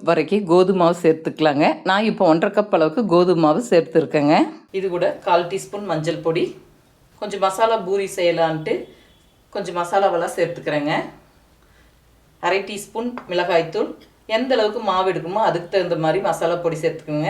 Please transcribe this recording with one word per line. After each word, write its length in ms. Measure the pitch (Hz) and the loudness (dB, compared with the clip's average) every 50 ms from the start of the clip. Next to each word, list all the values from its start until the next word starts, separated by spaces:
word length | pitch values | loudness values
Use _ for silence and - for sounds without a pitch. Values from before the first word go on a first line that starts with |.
| - - | -2 0
வரைக்கும் 360 | 170 160 151 147 196 208 202 165 | 2 2 2 0 0 -2 2 4
கோதுமை 280 | 165 180 185 185 202 190 | 4 4 6 4 4 4
மாவு 140 | 175 165 175 170 - | 4 2 2 2 2
சேர்த்துக்கலாங்க. 640 | 160 160 160 - 165 - - 156 156 143 139 156 208 311 - - 180 | 2 2 2 0 -8 -4 0 0 2 2 4 2 2 2 0 -2 0
நான் 180 | 190 202 220 220 | 0 0 2 0
இப்போ 140 | - - 196 170 | 0 2 4 4
ஒன்றரை 200 | 156 170 185 202 - 214 | 4 4 2 0 0 0
கப் 160 | 208 208 - 175 | 0 2 2 2
அளவுக்கு 240 | 160 156 156 254 233 190 165 | 2 2 2 0 0 2 4
கோதுமை 280 | 175 180 180 180 165 165 | 4 4 4 4 4 4
மாவு 160 | 151 151 175 247 - | 2 2 2 0 2
சேர்த்துருக்கேங்க. 640 | 190 170 160 - - 165 147 - - 151 143 147 160 196 - - - - - _ - 190 | 2 2 2 2 2 0 2 2 2 2 2 4 4 4 2 2 -2 -10 -14 _ -6 -4
இது 80 | 185 190 175 | -4 -4 -2
கூட 120 | 175 175 202 - - - | -2 -2 -2 -2 -4 -2
கால் 220 | 175 175 175 175 175 | 0 2 2 0 0
டீஸ்பூன் 340 | 190 190 - - - 202 208 190 | -6 -8 -8 -8 -12 -10 -6 -6
மஞ்சள் 320 | 165 156 156 165 160 151 - | -4 -4 -2 -4 -4 -4 -2
பொடி, 200 | 165 160 170 - - - - - - _ _ _ _ _ _ _ _ _ - | -2 -2 0 -2 -4 -6 -10 -20 -20 _ _ _ _ _ _ _ _ _ -12
கொஞ்சம் 220 | - 208 190 190 196 | -10 -8 -4 -2 -2
மசாலா 320 | - - - 226 226 226 220 190 180 | -2 0 2 2 2 2 0 -2 -2
பூரி 200 | 196 202 196 190 - - | -2 -2 -2 -4 -4 0
செய்யலான்ட்டு 560 | 175 170 165 165 165 160 160 156 156 - - 370 - - - - _ _ _ _ _ _ _ _ _ _ - | 0 2 2 2 0 0 0 -2 -4 -4 -4 -6 -6 -10 -18 -20 _ _ _ _ _ _ _ _ _ _ -10
கொஞ்சம் 220 | 208 190 175 175 175 | -10 -8 -6 -6 -6
மசாலாவெல்லாம் 540 | 175 175 - 196 196 190 175 170 175 185 - - | -4 -2 0 2 2 2 2 0 -2 -2 -2 -2
சேர்த்துக்கிறேங்க. 560 | 170 160 - - - 160 151 147 143 151 170 208 - - - - - _ _ _ _ _ _ _ _ _ _ _ _ _ _ _ _ _ _ _ _ _ _ _ - 170 | -2 -2 -2 -4 -6 -4 -2 -2 -2 -2 -2 -2 -4 -6 -10 -20 -20 _ _ _ _ _ _ _ _ _ _ _ _ _ _ _ _ _ _ _ _ _ _ _ -4 -2
அரை 140 | 185 196 196 190 | -2 -2 -2 -6
டீஸ்பூன் 420 | 214 202 - - - 226 240 247 240 - - - | -10 -12 -12 -12 -8 -8 -6 -6 -8 -10 -10 -6
மிளகாய்த்தூள், 600 | 180 175 175 175 180 170 165 - - 208 262 - - - - _ _ _ _ - 220 226 | -4 -2 0 2 2 0 0 0 -2 -4 -4 -4 -6 -12 -20 _ _ _ _ -4 -2 -2
எந்த 140 | 254 247 262 | 0 0 0
அளவுக்கு 260 | 226 214 208 208 240 220 202 | 2 2 0 -2 -2 -4 -2
மாவு 180 | 185 190 - 190 | 0 0 0 0
எடுக்கணுமோ 320 | 180 160 156 170 190 214 220 185 | 0 -2 -4 -4 -2 0 0 0
அதுக்கு 200 | 156 170 - - - | 0 -2 -4 -2 -2
தகுந்த 240 | 196 180 170 170 156 160 | -2 0 0 -2 -2 0
மாதிரி 140 | 156 156 190 196 185 | 0 0 0 0 -2
மசாலா 280 | 165 - 175 165 175 175 - | -2 -2 -2 -2 -2 -2 -2
பொடி 160 | 165 156 - | -4 -4 -2
சேர்த்துக்கோங்க. 480 | - - - - - - 151 151 156 190 | -2 -4 -4 -4 -8 -6 -4 -4 -2 -2